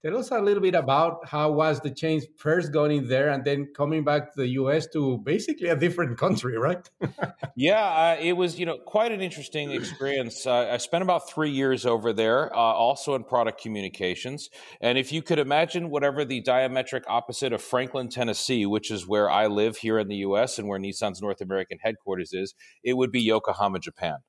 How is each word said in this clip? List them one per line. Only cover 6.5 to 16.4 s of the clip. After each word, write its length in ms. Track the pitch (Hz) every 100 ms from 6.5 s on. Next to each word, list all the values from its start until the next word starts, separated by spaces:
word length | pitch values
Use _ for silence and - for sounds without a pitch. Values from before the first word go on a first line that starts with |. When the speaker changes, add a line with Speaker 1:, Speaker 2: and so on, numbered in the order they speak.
| 113
Speaker 1:
right? 320 | 131 180 - _
<laughs> 80 | 190 - - - - -
Speaker 2:
Yeah, 300 | 143 214 202
uh, 320 | 165 165 160
it 140 | 165
was, 240 | 180 180 160
you 80 | 170
know, 140 | 147
quite 320 | - 208 233
an 100 | 208
interesting 500 | 185 151 139 156 143
experience. 760 | 139 139 - 135 139 117 - -
Uh, 220 | 123 113
I 60 | 120
spent 260 | - 170
about 260 | 185 175 -
three 220 | - 151
years 340 | 135 135 123 120
over 280 | 117 113
there, 380 | 104 110 123 160
uh, 60 | 113
also 560 | 113 110 117 139 -
in 100 | 135 110
product 360 | 123 113 -
communications. 880 | 113 107 98 - 92 87 127 143 - - - -
And 180 | 120 127
if 140 | 131
you 100 | 156
could 160 | - 160
imagine 540 | 135 147 170 175 170
whatever 340 | 147 143 139 135
the 160 | 127